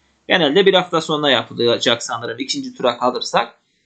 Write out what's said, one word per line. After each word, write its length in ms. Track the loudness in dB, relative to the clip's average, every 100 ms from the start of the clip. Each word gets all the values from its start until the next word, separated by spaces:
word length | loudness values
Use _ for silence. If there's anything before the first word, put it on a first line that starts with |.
| _ _ -2
Genelde 380 | 2 4 4 4
bir 80 |
hafta 260 | 4 2 -2
sonra 300 | -2 -2 2
yapılacak 720 | 0 0 -2 0 2 0 -2
sanırım 360 | -2 -8 -8 -10
ikinci 360 | -8 -8 -8
tura 240 | -4 -2 0
kalırsak. 560 | -2 -2 -2 -2 -2 -8 _ _